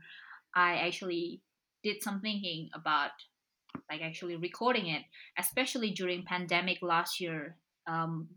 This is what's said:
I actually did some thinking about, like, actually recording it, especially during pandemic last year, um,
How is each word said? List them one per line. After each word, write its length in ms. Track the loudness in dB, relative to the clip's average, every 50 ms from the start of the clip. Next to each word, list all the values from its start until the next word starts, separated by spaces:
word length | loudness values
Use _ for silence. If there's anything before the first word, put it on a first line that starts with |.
| -8 -14 -18 -18 -18 -18 -18 -20 _ _ 4
I 220 | 6 6 6 6 4
actually 600 | 2 2 0 -2 -4 -2 -2 -2 -2 -4 -6 -10 _ _ _ _ _ _ _ _ -2
did 200 | -2 -2 -2 -2
some 180 | -4 -2 -2
thinking 480 | -2 -2 -2 -2 -2 -2 -4 -4 -6 -8 -8
about, 380 | -4 0 2 4 4 4 2 -4 -10 -20 _ _ _ _ _ _ _ _ _ -12 -12 -8 -8
like, 120 | -8 -6
actually 360 | -6 -6 -6 -6 -6 -6 -4 -4
recording 500 | -4 -4 -2 0 2 4 4 4 2 0
it, 160 | -2 -2 -4 -8 -20 -20 -18 -10 -4 -2
especially 540 | -2 0 2 0 0 2 0 0 0 0
during 340 | 0 0 0 0 0 -2 -2
pandemic 540 | -2 -2 -2 0 2 2 4 4 2 0 0
last 380 | 2 2 4 4 4 2 -2 -4
year, 360 | -4 -4 -4 -4 -6 -8 -10 _ _ _ _ _ -8 -4
um, 420 | -2 -2 0 0 -2 -4 -4 -8 -10